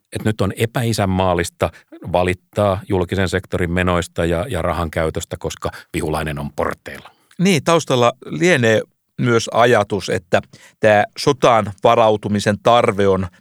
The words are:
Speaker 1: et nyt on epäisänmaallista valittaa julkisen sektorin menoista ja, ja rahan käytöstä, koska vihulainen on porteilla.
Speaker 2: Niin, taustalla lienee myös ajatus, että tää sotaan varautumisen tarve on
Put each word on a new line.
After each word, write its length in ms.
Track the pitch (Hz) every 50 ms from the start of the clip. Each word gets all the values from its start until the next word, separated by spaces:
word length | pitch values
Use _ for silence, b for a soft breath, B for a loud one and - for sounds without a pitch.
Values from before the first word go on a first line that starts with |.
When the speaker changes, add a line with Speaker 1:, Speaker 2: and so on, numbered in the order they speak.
| _ _ -
Speaker 1:
et 120 | 101 -
nyt 160 | 110 107 -
on 120 | 104 95 -
epäisänmaallista 1120 | - 117 117 - 143 117 117 110 110 101 95 95 92 95 92 87 87 85 - - - - 92 b b b _ 311 339 - 98
valittaa 680 | 87 87 90 92 90 - _ _ - 110 104 101 95 98 - -
julkisen 400 | 101 92 87 87 95 95 95 85
sektorin 420 | 95 90 - - - 85 90 82
menoista 540 | 87 90 90 90 90 87 82 - _ - 85
ja, 200 | 85 85 82 85 -
ja 120 | 98 82
rahan 300 | 80 87 80 85 85 80
käytöstä, 440 | - 85 80 80 - - - - - -
koska 320 | - 78 - - - 80 B B B B -
vihulainen 460 | 85 85 78 76 78 78 78 73 71
on 100 | 73 73 -
porteilla. 540 | - 82 78 71 - - - - - - - _ _ _ _ _ -
Speaker 2:
Niin, 240 | 175 202 185 135 -
taustalla 480 | 170 165 165 - - 139 123 120 120 - _ -
lienee 560 | - - 151 165 180 175 135 117 113 110 107 - - _ _ _ _ _ -
myös 280 | 127 123 120 113 - - -
ajatus, 560 | 110 117 123 120 107 104 - 107 95 - -
että 320 | 110 95 - _ - 98 - b b b b b b _
tää 260 | - 110 104 104 104 - -
sotaan 540 | - - 147 143 - - 139 120 113 101 98 104 - -
varautumisen 760 | 117 117 120 113 110 107 104 - 104 104 101 - 110 104 - -
tarve 440 | 120 117 120 117 117 104 95 101
on 200 | 98 95 92 95 90 b b